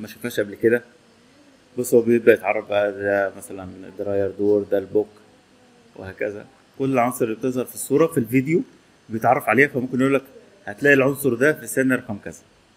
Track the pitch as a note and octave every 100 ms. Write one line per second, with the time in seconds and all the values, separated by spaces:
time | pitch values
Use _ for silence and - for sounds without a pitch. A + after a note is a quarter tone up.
0 | G#2 - A#2+ A#2+ G#2 G2 A2+ A#2+ - _
1 | _ _ _ _ _ _ _ - B2 B2
2 | A2+ A#2 A#2 G#2+ F#2+ G#2+ G#2 G2+ G#2 G2
3 | G2+ G2+ G2 G2 - G2 F#2 F#2+ F#2+ F#2+
4 | G2+ G2+ G2 F#2 G2+ G#2 G2 G2+ F#2+ G#2+
5 | G#2 - _ _ _ _ _ _ _ -
6 | F#2+ F#2+ A2+ G2+ A2+ _ _ - C3+ C3
7 | A#2+ A#2+ A#2+ A2 C3 B2+ A#2 - - C#3
8 | D#3+ C#3+ A2+ C3 C3 E3+ - - _ _
9 | - A2 A#2 C3+ - A2+ C#3+ C#3 B2 B2+
10 | C3+ C3+ - - - _ - G#2 D3 C#3
11 | C3 C3+ C#3 A#2 C#3+ D3+ A#2 - C3 B2
12 | - G2+ F#2+ D#2+ _ _ _